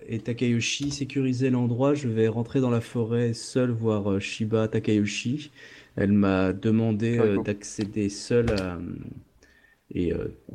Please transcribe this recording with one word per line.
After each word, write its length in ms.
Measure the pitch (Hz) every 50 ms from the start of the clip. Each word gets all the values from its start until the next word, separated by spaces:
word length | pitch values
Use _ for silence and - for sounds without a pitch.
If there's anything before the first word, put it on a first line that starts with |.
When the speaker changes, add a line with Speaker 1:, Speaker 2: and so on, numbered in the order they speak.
| -
Speaker 1:
et 120 | - 117 110
Takayoshi, 720 | - - 120 117 127 120 117 117 117 - - - 143 143
sécurisez 580 | 139 - 135 123 - 139 131 131 127 120 131 131
l'endroit, 440 | 123 123 123 117 120 117 135 143 147
je 140 | 143 135 120
vais 180 | 110 110 110
rentrer 320 | 110 107 117 117 - - 139
dans 120 | 131 123
la 100 | 120 117
forêt 520 | 113 - - 123 113 110 117 120 120 117 113
seul 360 | - - - - 131 127 123
voir, 400 | 120 110 113 113 107 104 98 104
euh, 80 | 98 98
Shiba 480 | 101 - - - 117 107 113 110 110
Takayoshi. 840 | 107 - 110 104 - 107 104 104 104 - - - 117 135 151 143 - _ - - - - - - _ _
Elle 160 | - 101 98
m'a 400 | 104 104 101 98 95 92 95 92
demandé, 640 | 92 98 107 110 110 110 113 113 110 104 113 117 120 117
euh, 40 | 113
Speaker 2:
Kariko. 200 | 107 101 107 110
Speaker 1:
d'accéder 640 | 107 101 - - - - - 107 98 - 107 104 101
seul 400 | 101 - - - 120 120 117 113 107 98
à... 200 | 92 90 90 85 87 92 92 - - - - - - _ _ _ _ _ _ _ _ _ _ _ _ _
Et, 220 | - - 87 82 85
euh, 220 | - - - - - _ -